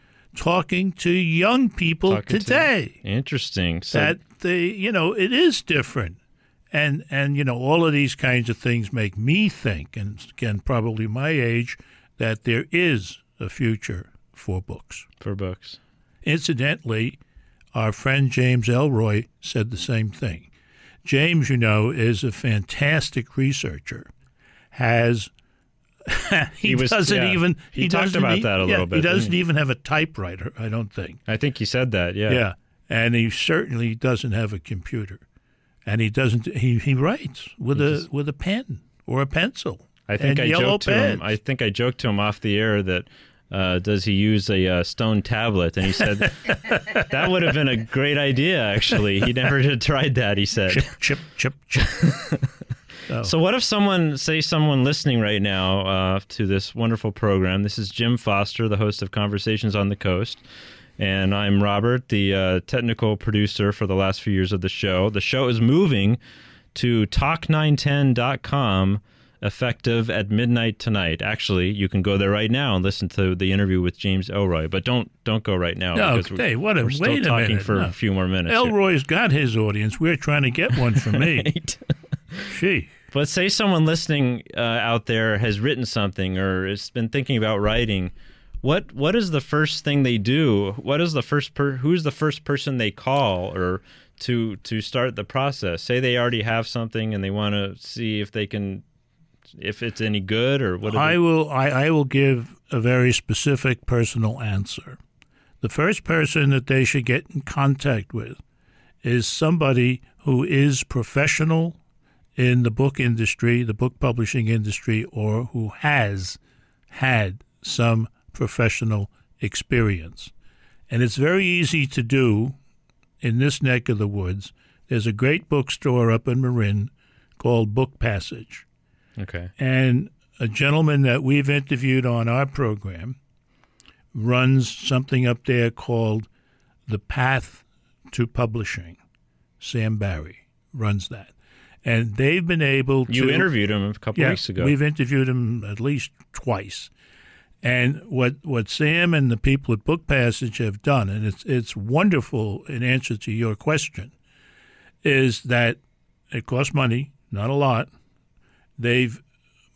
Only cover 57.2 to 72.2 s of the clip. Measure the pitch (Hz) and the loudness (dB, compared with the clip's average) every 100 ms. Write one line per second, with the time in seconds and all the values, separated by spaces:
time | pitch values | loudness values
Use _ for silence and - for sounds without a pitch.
57.2 | 110 95 92 95 101 107 98 - 117 120 | 2 2 2 2 0 -2 -8 -2 0 0
58.2 | - 101 101 - 113 101 107 - 98 - | 0 0 -2 -2 -2 0 0 -2 -6 -2
59.2 | 104 101 110 107 110 101 98 101 98 90 | -2 -2 -2 -2 0 0 0 -2 -2 -2
60.2 | 113 - - - - - - - 98 95 | -2 -8 -18 -20 -20 -20 -20 -6 -2 0
61.2 | 95 101 101 101 101 101 113 127 - 104 | 0 0 2 2 2 2 2 0 0 0
62.2 | 98 95 95 92 - 127 120 113 110 104 | 2 2 2 0 -2 -4 -2 -2 0 0
63.2 | - 104 104 - 101 101 101 95 95 95 | 0 0 0 0 0 0 -2 0 0 -2
64.2 | - 95 92 98 92 - 98 92 101 104 | -2 0 0 0 -4 -4 -2 2 0 0
65.2 | - 131 127 117 117 151 190 120 98 120 | -2 0 0 2 4 4 4 2 2 0
66.2 | - - - - _ - 123 117 104 - | -4 -20 -20 -20 _ -4 0 2 2 2
67.2 | 139 165 - 156 156 147 147 143 139 123 | 0 -2 0 2 4 2 2 2 2 2
68.2 | 120 135 - 143 123 95 95 101 - _ | 0 -2 -4 -2 2 2 2 0 -4 _
69.2 | _ _ 104 - 127 - - 117 113 101 | _ _ -6 -2 -4 -2 0 0 0 -2
70.2 | 101 107 120 120 113 107 - 104 87 78 | 0 0 2 2 0 -2 -2 0 0 -2
71.2 | 101 110 - 95 90 104 98 101 92 98 | -4 -4 -2 0 0 0 0 0 0 2